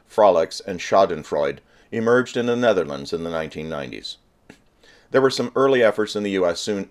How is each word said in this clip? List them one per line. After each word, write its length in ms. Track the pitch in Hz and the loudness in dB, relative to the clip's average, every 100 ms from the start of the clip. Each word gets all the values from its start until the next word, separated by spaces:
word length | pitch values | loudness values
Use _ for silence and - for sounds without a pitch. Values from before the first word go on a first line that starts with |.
frolics, 560 | _ - 104 90 - - | _ 4 6 6 0 -6
and 200 | - 90 | -10 -10
schadenfreude 760 | - 101 95 78 - 78 71 71 _ _ _ | 0 2 2 0 -6 -2 -2 -4 _ _ _
emerged 440 | 113 113 123 123 123 | -4 2 2 0 -4
in 100 | 120 | -2
the 100 | 120 | 0
Netherlands 560 | 120 92 73 71 69 | 2 2 0 -6 -8
in 100 | 82 | -6
the 80 | 82 | -4
nineteen 380 | 82 78 80 78 | -6 -6 -8 -8
nineties. 480 | 76 65 53 - - _ _ _ - _ _ _ _ _ | -8 -10 -12 -14 -16 _ _ _ -20 _ _ _ _ _
There 100 | 131 | 2
were 80 | 131 | 2
some 220 | 127 123 | 0 -4
early 260 | 127 135 131 | 0 2 4
efforts 360 | 110 107 107 104 | 4 2 -2 -2
in 80 | |
the 80 | 104 | -2
U 120 | 95 | 0
S 160 | 87 85 | 0 -2
soon 300 | - 101 95 | -4 -6 -6